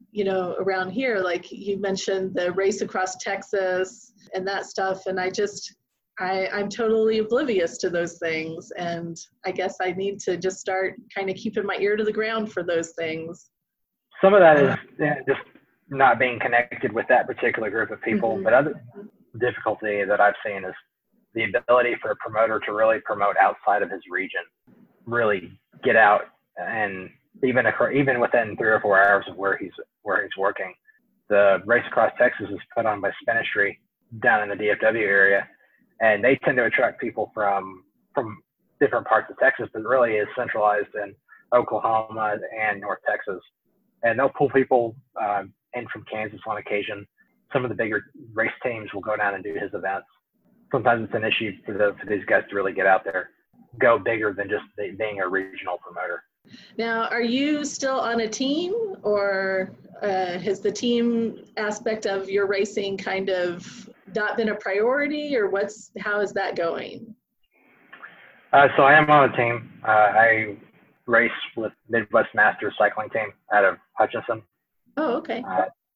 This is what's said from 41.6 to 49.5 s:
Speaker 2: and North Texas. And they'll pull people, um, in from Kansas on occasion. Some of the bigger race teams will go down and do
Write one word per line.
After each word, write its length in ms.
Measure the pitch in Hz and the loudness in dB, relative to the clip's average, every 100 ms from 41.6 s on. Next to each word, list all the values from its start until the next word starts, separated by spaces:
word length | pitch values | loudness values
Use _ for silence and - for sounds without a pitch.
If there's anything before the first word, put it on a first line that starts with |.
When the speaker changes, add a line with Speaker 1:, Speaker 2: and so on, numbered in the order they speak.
| 113 110 113 110 110 110 107 104 - 110 | 2 -2 0 0 -2 -4 -4 -4 -6 -4
Speaker 2:
and 220 | 107 101 | -4 -4
North 180 | 101 92 - | -6 -6 -4
Texas. 320 | 107 - 92 - _ _ _ _ _ | -4 -4 -10 -12 _ _ _ _ _
And 160 | 117 113 | 0 2
they'll 100 | 135 | 0
pull 200 | - 139 | 2 2
people, 460 | 135 127 127 117 117 - - | 2 4 2 0 -6 -16 -6
um, 320 | 107 101 98 _ _ | -4 -4 -6 _ _
in 140 | 123 113 | -12 -10
from 160 | 110 104 | -12 -10
Kansas 280 | 110 107 107 - | -8 -8 -10 -10
on 100 | 104 | -8
occasion. 500 | - 104 98 104 104 _ _ _ _ | -4 -4 -4 -10 -14 _ _ _ _
Some 100 | 139 | -4
of 60 | 127 | -2
the 60 | 107 | -4
bigger 260 | 110 107 - - 120 | -2 -4 -6 -16 -10
race 180 | 110 - - | -4 -4 -4
teams 300 | 127 113 101 | -6 -6 -8
will 80 | 101 | -8
go 140 | 95 107 | -6 -2
down 200 | 104 98 | -2 -4
and 80 | |
do 100 | 101 | -6